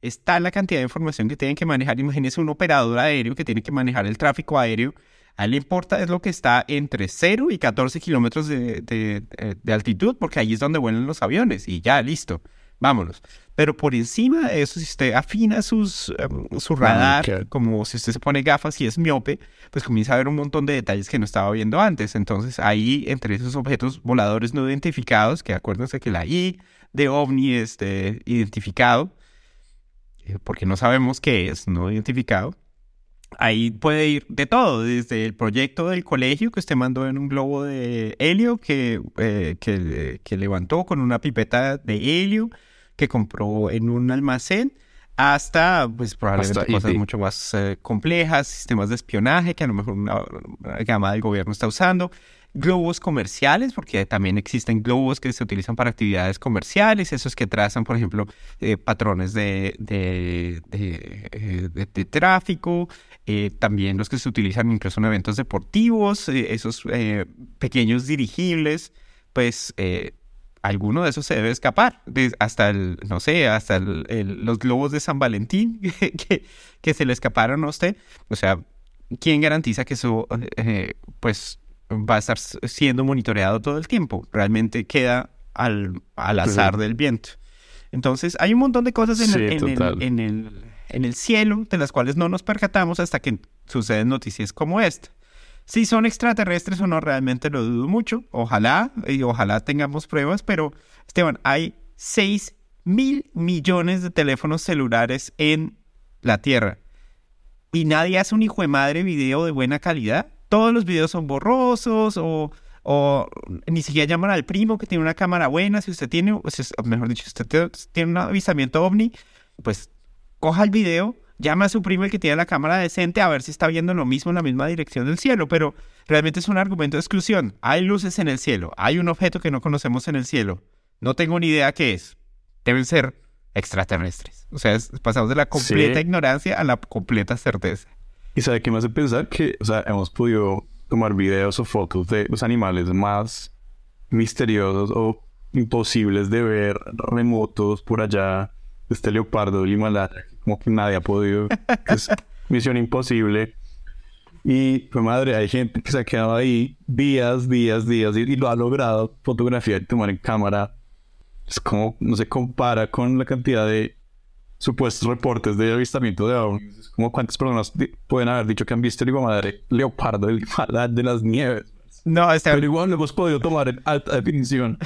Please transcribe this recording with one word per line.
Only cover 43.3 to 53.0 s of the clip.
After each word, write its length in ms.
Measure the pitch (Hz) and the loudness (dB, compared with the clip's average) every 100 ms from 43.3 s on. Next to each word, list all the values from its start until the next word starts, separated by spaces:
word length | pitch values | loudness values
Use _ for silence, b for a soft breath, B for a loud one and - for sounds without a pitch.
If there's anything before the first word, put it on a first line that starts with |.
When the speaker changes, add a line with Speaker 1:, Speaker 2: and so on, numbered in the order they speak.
| - 104 107 104 | -2 -2 0 0
Speaker 1:
en 200 | 113 113 | 0 0
un 200 | 120 123 | 0 0
almacén, 600 | 127 139 127 - 190 262 - b b b - | 0 0 -2 -2 -2 -2 -6 b b b 2
hasta, 720 | 139 143 - 170 170 180 127 117 | 4 4 2 2 4 4 2 -2
pues, 200 | 117 - | -8 -2
probablemente 440 | 107 98 98 101 | 0 2 2 0
Speaker 2:
Hasta 120 | 98 | 2
Speaker 1:
cosas 160 | 107 107 | 2 2
Speaker 2:
E 40 | |
T. 60 | 104 | 0
Speaker 1:
mucho 180 | 104 107 | 0 -2
más, 340 | 95 - - | -2 -2 -4
eh, 240 | 107 98 95 | -2 -2 -4
complejas, 680 | - 107 165 170 160 160 143 | -4 -2 0 2 2 2 0
sistemas 420 | - - 117 101 | -8 -2 0 0
de 60 | 120 | -2
espionaje 580 | - 110 113 165 175 165 | -4 0 2 2 2 -2
que 80 | |
a 40 | 147 | -2
lo 60 | 101 | -2
mejor 180 | 101 | -4
una, 280 | 101 101 101 - - - - | -4 -2 -4 -4 -12 -16 -14
una 180 | - - | -12 -8
gama 320 | 113 107 98 | -2 2 2
del 100 | 104 | 0
gobierno 300 | 110 104 95 | 0 -2 -2
está 160 | 104 110 | -2 -4
usando, 440 | - 185 185 175 b b b b - | 2 2 2 0 b b b b -2
globos 440 | 143 185 170 | 2 2 2
comerciales, 760 | 175 | -2